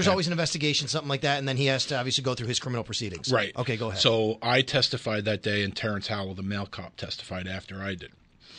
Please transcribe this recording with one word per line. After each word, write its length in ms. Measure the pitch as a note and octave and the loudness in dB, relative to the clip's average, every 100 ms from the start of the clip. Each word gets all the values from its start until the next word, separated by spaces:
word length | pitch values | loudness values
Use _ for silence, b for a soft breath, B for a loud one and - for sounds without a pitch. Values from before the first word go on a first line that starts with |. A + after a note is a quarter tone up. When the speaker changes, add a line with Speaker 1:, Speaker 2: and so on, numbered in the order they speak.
| F#3 | 4
Speaker 1:
Okay. 40 | |
Speaker 2:
always 160 | F#3 E3 | 4 2
an 60 | |
investigation, 560 | E3+ D#3+ D#3+ D3+ C#3 C3 | 0 0 0 2 2 0
something 220 | D#3 C#3+ | -2 -2
like 100 | C#3 | 0
that, 180 | D3 C#3+ | 2 2
and 80 | C3+ | 0
then 120 | C3 | 2
he 80 | C#3 | 2
has 180 | C3 - | 2 0
to 120 | C3+ | -2
obviously 260 | B2+ - | 0 0
go 80 | C3 | 0
through 120 | B2 A#2 | 0 0
his 100 | A#2+ | -2
criminal 260 | B2+ A#2+ | -2 -4
proceedings. 460 | G#2+ G#2+ G#2 F2 C3 | -4 -4 -4 -4 2
Speaker 1:
Right. 240 | A#2+ G2+ | 2 2
Speaker 2:
Okay, 220 | - B2+ A2 | -2 -2 0
go 120 | A2+ | -2
ahead. 120 | G2 | 4
Speaker 1:
So 380 | B2+ A2+ A2 A2 | 4 6 4 2
I 220 | A#2 C3 | 4 4
testified 640 | C3 C#3 - A#2 A2+ G#2+ G#2 | 4 2 2 0 -2 0 0
that 160 | G2+ | 0
day, 200 | G#2+ G#2 | 0 0
and 140 | G2 - | 0 -2
Terrence 300 | A2 G2+ - | -2 -2 -4
Howell, 260 | G#2 F#2+ F#2 | -4 -4 -6
the 60 | |
male 220 | F#2+ G2+ G2 | -4 -4 -4
cop, 300 | - F2 - | -8 -12 -10
testified 500 | F2+ - - F#2 F#2 | -10 -8 -8 -8 -6
after 360 | F#2+ - F#2+ | -8 -8 -8
I 140 | G2 F2+ | -6 -6
did. 160 | - - _ _ B | -10 -18 _ _ B